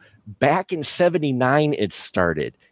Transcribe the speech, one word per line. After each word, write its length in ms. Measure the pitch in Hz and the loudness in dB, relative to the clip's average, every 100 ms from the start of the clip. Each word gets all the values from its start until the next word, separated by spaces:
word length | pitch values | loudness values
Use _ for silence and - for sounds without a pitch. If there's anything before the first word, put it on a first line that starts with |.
| _ _ - | _ _ -18
back 440 | 101 139 175 190 | -2 0 0 -2
in 120 | 165 | -6
seventy-nine. 920 | 139 - 175 170 151 123 127 147 151 - | -2 2 2 2 -2 0 2 2 2 0
It 160 | 98 | -2
started. 640 | - - - 87 76 60 - _ | -4 -4 0 0 0 -6 -10 _